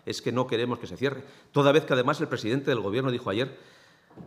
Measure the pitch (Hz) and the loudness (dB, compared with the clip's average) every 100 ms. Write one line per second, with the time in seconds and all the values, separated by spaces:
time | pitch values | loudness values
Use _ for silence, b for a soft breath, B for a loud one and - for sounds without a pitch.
0 | - 113 131 117 127 113 123 120 - 87 | -10 -6 -2 -2 0 0 0 -2 -8 -4
1 | 135 131 B B B 147 139 143 156 135 | -4 -4 B B B 2 6 6 4 2
2 | 123 151 147 123 110 135 139 123 98 113 | 2 0 -2 -4 -2 -2 0 -2 0 -2
3 | 135 120 - 101 135 B B B B B | 0 -2 -2 -2 -2 B B B B B
4 | B - | B -20